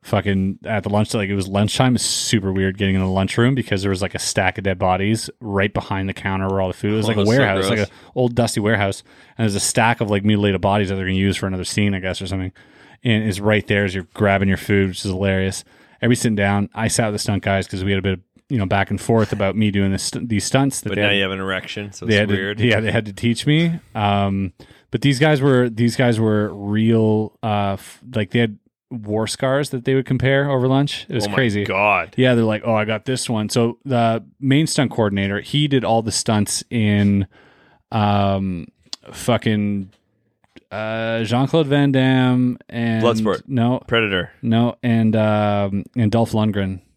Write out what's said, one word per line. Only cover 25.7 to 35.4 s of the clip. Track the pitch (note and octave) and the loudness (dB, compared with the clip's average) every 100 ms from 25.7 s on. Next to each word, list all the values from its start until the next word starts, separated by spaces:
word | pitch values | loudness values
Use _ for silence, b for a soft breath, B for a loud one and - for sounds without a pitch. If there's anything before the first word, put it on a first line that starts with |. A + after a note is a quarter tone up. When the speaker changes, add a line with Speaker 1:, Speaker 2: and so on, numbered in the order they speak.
| A2 A#2 A2 | 2 0 2
Speaker 1:
guys | B2 A2 | 0 2
were | A2+ G#2+ G#2 | 2 2 0
real, | F2+ G2+ G#2 A2 A2+ A2 G#2+ G#2+ _ | -4 -4 0 2 4 4 2 -2 _
uh, | A2+ G#2 G2+ | -4 -2 -2
f-, | G2 - - - | -4 -10 -20 -10
like, | B2 G2+ | -6 -2
they | B2 | 0
had | A#2 G#2 _ _ _ | 0 -2 _ _ _
war | B2 G#2 G#2+ A2 | -14 -6 -4 -2
scars | - C3+ C3+ C#3+ | -2 -2 0 -2
that | C3 | -4
they | A#2 | 0
would | C3+ B2 | 0 0
compare | C3 A#2+ C#3 C#3+ | 0 2 2 2
over | C3+ B2+ | 0 2
lunch. | C3+ C#3+ - - | 2 0 -4 -6
It | |
was | B2 G#2 | -4 -2
Speaker 2:
Oh | |
my | |
Speaker 1:
crazy. | G#2 B2+ G#2 | 0 0 0
Speaker 2:
God. | G2+ F#2+ G#2 F#2+ E2 - | -2 2 2 2 0 0
Speaker 1:
Yeah, | B2+ | 2
they're | A#2+ | 4
like, | A2+ G#2+ | 2 0
"Oh, | - | 0
I | A2 G#2+ | 0 0
got | A2 | -4
this | A#2 C3 - | -4 -6 -2
one." | A2+ G#2+ | -2 -2
So | - A#2 A#2 | 0 0 -2
the | C#3 B2 A#2 A2+ - _ | -4 0 2 0 -6 _
main | C3+ C3+ D#3+ | 0 2 2
stunt | - B2+ | 0 -2
coordinator, | - G#2+ G2 G2 G2+ | 2 0 2 0 -2